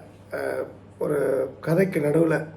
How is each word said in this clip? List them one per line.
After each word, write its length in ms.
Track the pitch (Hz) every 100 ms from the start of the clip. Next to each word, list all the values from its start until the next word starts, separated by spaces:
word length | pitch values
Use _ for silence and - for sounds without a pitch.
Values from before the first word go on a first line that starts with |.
| - - -
அ, 300 | 139 139 131 135 - - -
ஒரு 500 | 151 147 139 135 131 -
கதைக்கு 400 | - 165 190 160
நடுவுல 460 | 147 160 160 151 -